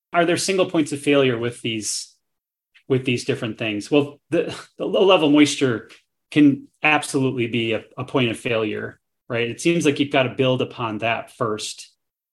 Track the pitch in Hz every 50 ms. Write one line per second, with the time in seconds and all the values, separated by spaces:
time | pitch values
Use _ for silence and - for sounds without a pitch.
0 | _ _ - 170 170 165 175 156 - - 190 190 185 185 - 175 151 143 147 135
1 | - 151 143 143 139 131 123 113 117 120 120 - - 123 113 110 101 - - -
2 | - - _ _ _ _ _ _ _ _ _ _ _ _ _ _ _ _ 135 127
3 | 131 - 123 120 - - 127 - - 113 104 - 123 110 107 104 101 - 151 147
4 | 143 139 - _ _ _ 151 170 151 - 135 - - - _ _ - - 190 -
5 | 202 185 190 175 156 147 147 147 147 143 - - 147 131 117 107 - - - -
6 | _ _ _ _ _ _ - 151 147 143 131 - - - _ _ - 151 151 147
7 | - - - 143 131 131 123 127 117 117 110 123 113 113 110 104 - - - -
8 | 127 - - 143 123 117 110 - - 135 117 110 110 107 104 107 107 113 - _
9 | _ _ _ _ _ _ 123 117 120 117 117 - - 170 170 170 143 151 143 -
10 | 143 139 - 143 131 123 127 - 135 131 127 127 123 - - - 123 113 107 104
11 | 110 117 113 107 - - - _ 127 110 107 107 - - - - - - _ _
12 | _ _ _ _ _ _